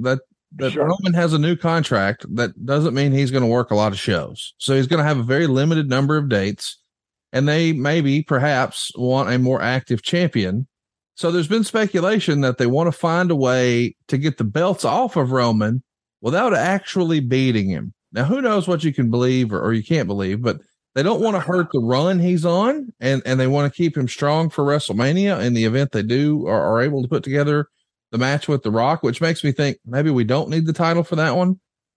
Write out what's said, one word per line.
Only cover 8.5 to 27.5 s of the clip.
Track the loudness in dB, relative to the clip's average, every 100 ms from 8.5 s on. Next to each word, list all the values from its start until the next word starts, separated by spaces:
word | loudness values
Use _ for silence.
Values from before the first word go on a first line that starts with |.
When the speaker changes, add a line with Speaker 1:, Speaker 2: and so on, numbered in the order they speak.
| 0 -2 -6 -10 -4
Speaker 1:
want | -2 0 0
a | 0
more | 0 0
active | 0 -2 -2 -4
champion. | -2 -2 0 0 -2 -2 -6 _ _ _ _
So | -4 -2
there's | 0 0
been | 0
speculation | 0 0 0 0 0 0 0 0
that | 0 0
they | 0
wanna | 2 0
find | 0 0 0 0
a | 2
way | 2 2 2 2 -2 -4 -4
to | -2
get | -2 -2
the |
belts | -2 0 0 0
off | 0 0 0 0
of | 0
Roman | 2 2 2 0 -2 -6 _ _ _
without | -2 0 2
actually | 2 2 -2 -2 -2 0 0
beating | 0 0 2 2 0
him. | -4 -8 -14 _
Now, | -4
who | -2 0
knows | 0 0 0
what | -2
you | -2
can | 0 0
believe | 2 2 2 0
or, | -2
or | 0
you | -2
can't | 0 -2 -2
believe, | -4 -4 -2
but | -4 -4 _ _ _
they | -2
don't | 0 0
wanna | 0 -2
hurt | -2 -2 0
the | -2
run | 0 0 2 2
he's | 2 2
on, | 0 0 0 -2 -6 -6
and, | -2 -2
and | 0 0
they | 2
wanna | 2 0
keep | 0 -2 0
him | -4
strong | -2 0 0 0
for | 0
WrestleMania | 0 0 0 0 2 2 0 0
in | 0
the | 2
event | 2 0 0
they | -2
do | 0 0 2 0 0
or | 0
are | 2 2
able | 0 -2
to | -2
put | -4
together | -2 0 2